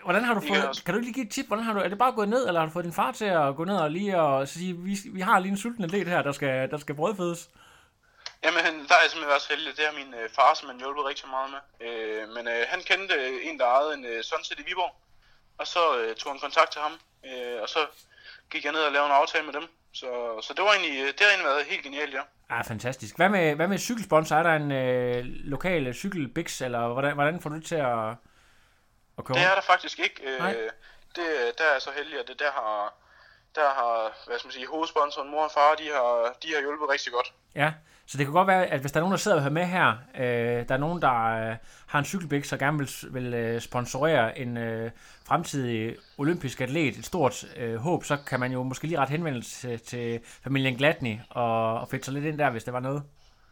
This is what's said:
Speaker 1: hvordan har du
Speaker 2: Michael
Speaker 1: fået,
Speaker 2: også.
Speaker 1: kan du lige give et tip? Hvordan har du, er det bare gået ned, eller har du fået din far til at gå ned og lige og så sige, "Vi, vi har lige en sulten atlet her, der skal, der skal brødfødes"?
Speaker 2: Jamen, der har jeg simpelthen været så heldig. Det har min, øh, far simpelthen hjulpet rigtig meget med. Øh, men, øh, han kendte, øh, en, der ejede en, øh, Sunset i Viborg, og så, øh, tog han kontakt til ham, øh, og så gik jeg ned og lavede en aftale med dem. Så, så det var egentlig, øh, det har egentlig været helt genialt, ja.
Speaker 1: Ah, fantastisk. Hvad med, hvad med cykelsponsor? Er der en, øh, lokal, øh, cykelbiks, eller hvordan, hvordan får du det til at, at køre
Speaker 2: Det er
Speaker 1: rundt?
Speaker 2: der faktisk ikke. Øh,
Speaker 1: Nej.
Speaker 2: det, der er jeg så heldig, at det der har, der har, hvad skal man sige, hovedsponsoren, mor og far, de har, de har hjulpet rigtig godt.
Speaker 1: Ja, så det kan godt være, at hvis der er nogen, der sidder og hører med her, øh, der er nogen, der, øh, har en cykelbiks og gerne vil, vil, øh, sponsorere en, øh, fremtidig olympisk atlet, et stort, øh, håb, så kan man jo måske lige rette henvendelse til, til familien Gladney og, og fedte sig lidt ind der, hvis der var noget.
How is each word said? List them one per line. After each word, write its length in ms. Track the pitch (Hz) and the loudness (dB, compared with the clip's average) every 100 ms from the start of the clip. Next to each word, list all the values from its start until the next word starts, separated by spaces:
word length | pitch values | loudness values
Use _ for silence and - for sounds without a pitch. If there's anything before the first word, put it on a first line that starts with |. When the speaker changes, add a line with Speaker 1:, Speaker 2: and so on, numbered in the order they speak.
Speaker 1:
hvordan 200 | 196 185 | 0 2
har 100 | 240 | 2
du 60 | 214 | 0
Speaker 2:
Michael 200 | 151 147 | 2 0
Speaker 1:
fået, 80 | 139 | 0
Speaker 2:
også. 140 | 135 | -4
Speaker 1:
kan 100 | - | -4
du 60 | 202 | -2
lige 140 | 240 | -2
give 120 | 240 220 | -6 -6
et 60 | |
tip? 160 | - 269 | -6 -4
Hvordan 180 | 208 233 | -4 -2
har 80 | |
du, 60 | 208 | 0
er 80 | 180 | 0
det 100 | 202 | 2
bare 140 | 254 | 2
gået 180 | 220 202 | 2 2
ned, 180 | 240 185 | 2 2
eller 120 | 170 | 2
har 80 | 160 | 0
du 60 | |
fået 120 | 170 175 | -2 -4
din 80 | |
far 180 | 160 226 | -2 -2
til 140 | - 214 | -2 0
at 300 | 170 143 139 | 2 2 0
gå 80 | |
ned 120 | 170 202 | -2 0
og 140 | 156 | 0
lige 300 | 170 202 180 | 0 0 4
og 260 | 151 135 139 | 4 4 0
så 60 | |
sige, 200 | 165 185 175 | -4 -6 -6
"Vi, 200 | 185 202 202 | -4 -6 -6
vi 80 | 190 | -4
har 180 | 185 208 | 4 4
lige 120 | 185 | 4
en 60 | 196 | -2
sulten 260 | 233 233 | -4 -4
atlet 240 | 170 202 170 | -2 0 0
her, 140 | 175 | 0
der 100 | 139 | 0
skal, 380 | 139 143 131 131 | 0 0 0 -2
der 60 | 139 | -4
skal 180 | 143 147 | -6 -2
brødfødes"? 540 | 170 202 175 165 - _ - - _ _ _ _ - - | -2 0 -2 -4 -10 _ -20 -20 _ _ _ _ -18 -4
Speaker 2:
Jamen, 200 | 156 165 | 0 2
der 300 | 170 156 139 | 2 0 6
har 80 | 175 | 8
jeg 80 | 156 | 6
simpelthen 180 | 160 151 | 2 2
været 120 | 143 | 2
så 120 | - | 2
heldig. 240 | 147 156 131 | -4 -4 -2
Det 80 | 151 | -2
har 80 | |
min, 200 | 151 135 | -2 -10
øh, 160 | 120 113 | -8 -2
far 240 | - 131 | 4 6
simpelthen 260 | 156 147 123 131 | 4 -2 -8 -6
hjulpet 200 | 143 139 | -4 -4
rigtig 220 | - 139 | -6 -6
meget 200 | 131 135 | -6 -6
med. 360 | 139 - - 117 | -8 -16 -12 -8
Øh, 420 | 117 110 107 107 | -6 -4 -6 -6
men, 180 | 117 117 | -8 -4
øh, 180 | 117 117 | -2 -2
han 120 | 156 | -2
kendte, 320 | - 185 196 160 | 0 0 0 -2
øh, 240 | 131 127 143 | -2 -4 -6
en, 100 | 135 | 0
der 60 | 123 | 4
ejede 280 | 131 151 | 4 2
en, 120 | 143 123 | -2 -6
øh, 180 | 113 | -6
Sunset 360 | 110 160 160 170 | -4 -6 -6 -10
i 40 | |
Viborg, 320 | 160 180 175 - _ - _ _ _ - | -6 -4 -4 -6 _ -20 _ _ _ -12
og 100 | 147 | -4
så, 300 | 175 165 127 | 2 4 4
øh, 180 | 113 113 | 0 -4
tog 160 | 147 | -8
han 80 | 139 | -6
kontakt 320 | 143 160 160 | 2 4 4
til 100 | 151 | 2
ham, 120 | 151 160 _ _ 135 | -6 -6 _ _ -12
øh, 360 | 127 123 120 | -8 -6 -4
og 80 | 110 | -2
så 100 | 165 147 - _ - - - - | 0 -2 -4 _ -20 -20 -20 -12
gik 120 | 160 143 | -6 -2
jeg 60 | |
ned 100 | 156 | 0
og 100 | 151 | 2
lavede 140 | 143 143 | 4 6
en 60 | 143 | 6
aftale 240 | 165 165 151 | 6 2 -2
med 80 | |
dem. 140 | 143 165 _ _ | -6 -8 _ _
Så, 140 | - 131 123 120 110 | -12 -6 -4 -4 -6
så 120 | - | -6
det 100 | 147 | 0
var 80 | 196 | 4
egentlig, 300 | 202 170 135 | 4 2 -2
øh, 60 | 139 | -2
det 120 | - | 4
har 60 | 202 | 4
egentlig 200 | 190 156 | 6 2
været 180 | 143 147 | 0 0
helt 180 | 185 | -4
genialt, 300 | 143 139 147 | -6 -6 -4
ja. 80 | 135 143 _ - | -6 -10 _ -6
Speaker 1:
Ah, 160 | 117 113 | -4 -4
fantastisk. 500 | 107 120 135 107 - | -6 -6 -6 -6 2
Hvad 140 | 185 | 4
med, 260 | 202 160 147 | 6 2 2
hvad 120 | 175 | 0
med 100 | 196 | 0
cykelsponsor? 580 | - 233 - 156 156 156 | -2 -4 2 4 4 4
Er 80 | |
der 120 | 170 156 | 4 2
en, 160 | 147 | 2
øh, 540 | 135 127 127 123 123 123 | 0 2 2 0 -2 -4
lokal, 600 | 117 - 135 180 175 127 | -8 -6 -4 0 0 0
øh, 60 | |
cykelbiks, 680 | - 202 196 127 160 170 - | -4 -6 -4 -4 -4 -6 -6
eller 260 | 127 120 117 | -4 -2 -2
hvordan, 260 | 123 143 | 0 0
hvordan 280 | 143 147 170 | 2 0 0
får 80 | 156 | -6
du 60 | 156 | -8
det 100 | 156 | -4
til 100 | 165 | -2
at, 340 | 131 117 110 117 _ _ _ _ _ _ _ _ _ - | 0 0 -2 -6 _ _ _ _ _ _ _ _ _ -12
at 80 | - | -2
køre 120 | 170 | 2
Speaker 2:
Det 60 | |
er 60 | 180 | 4
Speaker 1:
rundt? 60 | 196 | 4
Speaker 2:
der 60 | |
faktisk 380 | - - 302 - | 4 2 2 -4
ikke. 240 | 330 - | -6 -4
Øh, 160 | 135 131 | -8 -4
Speaker 1:
Nej. 120 | 180 226 220 - - - - - | -2 -2 -6 -10 -20 -20 -14 -6
Speaker 2:
det, 120 | 165 147 120 120 | -2 0 -2 2
der 60 | |
er 100 | 160 | 4
jeg 80 | 135 | 2
så 100 | 143 139 | 0 -8
heldig, 220 | 147 143 | -6 -8
at 80 | 120 | -8
det 120 | 127 | -4
der 120 | 147 | -2
har, 420 | 135 110 107 104 - _ - - _ _ - | -2 -2 -2 -4 -8 _ -20 -20 _ _ 2
der 140 | 143 | 2
har, 420 | 135 120 117 110 - - | 4 2 2 -2 -6 -8
hvad 120 | 120 | -8
skal 80 | 131 | -6
man 60 | |
sige, 140 | 131 127 | -10 -6
hovedsponsoren, 640 | 156 165 156 147 147 139 | -4 0 2 2 0 -4
mor 120 | 147 | -2
og 80 | 151 | 2
far, 240 | 147 147 156 | 6 6 6
de 120 | 156 | 0
har, 480 | 147 123 120 117 123 | 0 2 2 0 -2
de 100 | 160 | -4
har 60 | 151 | -2
hjulpet 280 | 139 151 147 | -2 -2 0
rigtig 220 | 139 - | 0 0
godt. 200 | 120 - - _ - | -2 -2 -8 _ -2
Speaker 1:
Ja, 180 | 151 156 _ _ - | -2 -2 _ _ -8
så 100 | 135 | -4
det 80 | 139 | 2
kan 80 | |
godt 140 | 165 190 | 4 6
være, 180 | 185 185 | 4 4
at 140 | 143 | 0
hvis 120 | 139 | 0
der 60 | 156 | 0
er 20 | |
nogen, 100 | 175 | 2
der 60 | 185 | 2
sidder 200 | 208 170 | 4 4
og 60 | |
hører 100 | 139 | 2
med 120 | 151 180 | 0 0
her, 280 | 180 139 110 - - | 4 4 4 -4 -4
øh, 520 | 123 120 117 120 120 | 0 2 2 0 0
der 60 | |
er 40 | 135 | 0
nogen, 240 | 151 175 | 0 2
der, 480 | 147 120 113 113 113 | 4 4 2 0 -2
øh, 40 | 113 - - - | -6 -12 -20 -4
har 120 | 185 | -2
en 60 | - | -2
cykelbiks 480 | 196 160 143 143 | -4 -2 -4 -2
og 60 | 131 | -2
gerne 180 | 135 151 | 0 0
vil, 120 | 135 - - | -2 -8 -10
vil, 220 | 131 123 | -6 -4
øh, 280 | 120 113 117 | -2 -2 -2
sponsorere 760 | - 123 120 131 156 151 113 - | -4 -4 -4 0 4 4 4 0
en, 180 | 123 120 | -6 -4
øh, 340 | 117 113 113 - - - - | -4 -4 -6 -10 -20 -14 -2
fremtidig 720 | 147 170 143 123 113 113 - - - | 0 0 -2 -2 0 -2 -6 -12 -2
olympisk 440 | 143 175 131 - | 0 0 -4 -4
atlet, 360 | 127 156 143 113 | -2 0 0 -2
et 80 | - | -4
stort, 380 | 185 131 - - - | 0 2 0 -10 -8
øh, 180 | 117 113 | -6 -4
håb, 280 | 147 170 | -2 -2
så 140 | - 143 - | 0 -4 -2
kan 120 | 127 | -2
man 120 | 127 | -2
jo 120 | 127 | -2
måske 240 | 127 127 156 | -4 -4 -4
lige 120 | 165 | 0
rette 120 | 135 | 0
henvendelse 560 | 151 170 123 107 - 123 | 0 -2 -4 -8 -10 -8
til, 120 | 113 | -8
til 400 | - 123 117 117 - - | -8 -6 -4 -6 -8 -10
familien 340 | 127 135 135 120 | -2 0 2 2
Gladney 400 | 143 165 127 107 - | 2 2 -2 -6 -6
og, 500 | 131 117 113 113 113 | -2 0 2 2 -2
og 80 | - | -4
fedte 160 | 131 - | -8 -6
sig 80 | |
lidt 120 | 139 151 | -4 -4
ind 120 | 151 | 0
der, 100 | 143 | 0
hvis 140 | 113 | 0
der 80 | 123 | -4
var 80 | 123 | -4
noget. 240 | 131 143 143 - - _ _ | -4 -4 -8 -18 -20 _ _